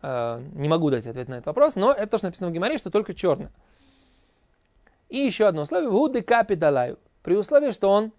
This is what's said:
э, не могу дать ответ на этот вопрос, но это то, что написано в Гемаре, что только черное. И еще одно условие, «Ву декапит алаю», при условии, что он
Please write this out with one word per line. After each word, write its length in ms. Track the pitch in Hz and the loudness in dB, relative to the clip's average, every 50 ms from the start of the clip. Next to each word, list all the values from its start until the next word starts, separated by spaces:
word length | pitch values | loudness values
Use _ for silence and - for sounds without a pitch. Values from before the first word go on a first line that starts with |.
| - | -8
э, 400 | 139 131 123 117 117 117 117 127 - - | -6 -4 -4 -4 -4 -6 -8 -12 -14 -10
не 160 | 147 139 151 | -6 -2 0
могу 220 | 160 165 165 151 | 0 2 2 2
дать 160 | 135 120 107 117 | 0 0 -2 -6
ответ 200 | 117 127 127 120 | -10 -10 -10 -10
на 60 | 135 | -12
этот 140 | 123 120 - | -10 -8 -6
вопрос, 280 | 156 - 285 311 - | 2 2 2 2 4
но 160 | 190 190 240 | 2 2 2
это 160 | 277 233 208 208 | 2 0 -2 -4
то, 100 | - 214 | -4 -4
что 80 | - 185 | -4 -4
написано 220 | 175 - 185 175 | -8 -6 -8 -6
в 20 | 170 | -4
Гемаре, 240 | 165 180 226 311 226 | -2 -2 -2 -2 -4
что 140 | - - | -6 -2
только 240 | - 208 214 - 180 | -2 -2 -2 -2 -8
черное. 360 | - - 180 147 - - - - _ _ _ _ _ _ _ _ _ _ _ _ _ _ _ _ _ _ _ _ _ _ _ _ _ _ _ _ _ _ _ | -2 0 0 0 0 -2 -14 -16 _ _ _ _ _ _ _ _ _ _ _ _ _ _ _ _ _ _ _ _ _ _ _ _ _ _ _ _ _ _ _
И 80 | - 262 | -6 -2
еще 300 | 277 262 190 - 214 208 | -2 -2 0 4 2 2
одно 160 | 180 156 147 | 2 2 -4
условие, 260 | 147 - - 330 254 | -2 -2 -2 0 2
«Ву 180 | 196 214 294 - | 2 2 2 2
декапит 540 | 262 240 190 - 233 233 - 214 202 160 165 | 0 -2 0 2 2 2 4 2 0 2 2
алаю», 360 | 151 143 135 123 123 - - _ _ _ _ _ | 2 2 2 0 -2 -4 -12 _ _ _ _ _
при 120 | - 175 | 0 0
условии, 360 | 208 208 - 302 285 294 277 | 0 0 4 4 4 4 4
что 180 | 214 - - 196 | -2 0 2 2
он 240 | 196 208 220 220 - | 4 2 2 -2 -8